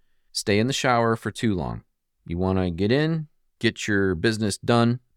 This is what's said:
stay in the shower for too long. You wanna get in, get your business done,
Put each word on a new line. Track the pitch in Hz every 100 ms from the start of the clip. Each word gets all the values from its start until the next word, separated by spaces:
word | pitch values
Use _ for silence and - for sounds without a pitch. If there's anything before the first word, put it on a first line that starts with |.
| _ _ _
stay | - - 104
in | 120
the |
shower | 139 139 120 117 113
for | 110
too | - 113
long. | 92 64 57 - _ _ _ -
You | 85
wanna | 92 95 90
get | 82 101
in, | 135 156 165 151 _ _ _
get | 113 - -
your | 101 95 82
business | 113 107 107 -
done, | - 120 117 120 -